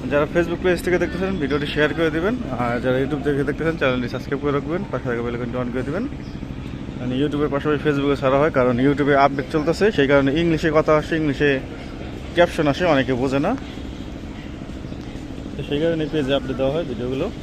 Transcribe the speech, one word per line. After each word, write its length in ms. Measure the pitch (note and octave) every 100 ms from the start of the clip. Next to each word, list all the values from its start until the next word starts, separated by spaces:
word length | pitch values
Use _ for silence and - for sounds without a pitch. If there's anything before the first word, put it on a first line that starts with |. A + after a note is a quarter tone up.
| B2+
যারা 140 | C#3+ D3+
Facebook 260 | E3+ E3+ E3+
পেজ 140 | F#3 E3+
থেকে 140 | - F3
দেখতেছেন 340 | G#3 F3 F#3+ F#3+
ভিডিওটি 240 | C#3 D3 C#3+
শেয়ার 160 | D3 D3 D3
করে 120 | E3 D#3
দিবেন, 180 | F#3 B3 A3 B2
আর 160 | A#2+ A#2+
যারা 140 | B2+ B2+
YouTube 200 | C3+ D3 C3+
থেকে 160 | C#3+ C#3
দেখতেছেন 280 | C#3 D#3 E3
চ্যানেলটি 280 | D3 B2+ A#2+
সাবস্ক্রাইব 320 | B2+ - C#3
করে 100 | C#3+
রাখবেন, 280 | C#3+ C#3 E3+ C#3+
পাশে 140 | B2+ B2+
থাকা 140 | A#2
বেল 100 | A#2+
আইকনটি 220 | A#2+ A#2+ B2
on 60 | B2
করে 120 | B2 B2
দিবেন। 160 | D#3+ C4 - - - - - - - - -
মানে 160 | B2 B2+
YouTube-এর 280 | D3 D3 D3
পাশাপাশি 260 | C#3 D3+ D3
Facebook-এ 320 | C#3+ C#3+ C#3+ C3+
ছাড়া 160 | C3 C3+
হয়, 140 | D#3 C#3+
কারণ 160 | B2 A#2+ C3+
YouTube-এ 280 | C#3+ C#3+ C#3
আপডেট 220 | C#3 C#3 C3
চলতেছে, 320 | D#3+ D3+ D#3+ G3+ F#3+
সেই 120 | C3+
কারণে 200 | C#3+ C#3 C#3+
ইংলিশে 280 | E3+ D#3 E3 D#3
কথা 140 | D3+ D#3
আসে, 140 | D3+ D#3+
ইংলিশে 340 | D#3 C3 D3 C3 C3 - - - - - -
ক্যাপশন 320 | - F3 - D#3
আসে, 120 | C#3
অনেকে 280 | F3+ C#3+ B2+
বোঝে 260 | B2+ C3 C3+ D#3+
না, 60 | C4 - - - - - - - - - - - - - - - - - - -
তো 60 | - C#3
সেই 120 | C#3+
কারণে 200 | E3 E3 D#3
পেজে 200 | D#3 C3+
আপডেট 220 | C#3 C3 B2+
দেওয়া 160 | C3+
হয় 100 | D3+ E3+
ভিডিওগুলো। 360 | A#2 B2 C3 F#3 -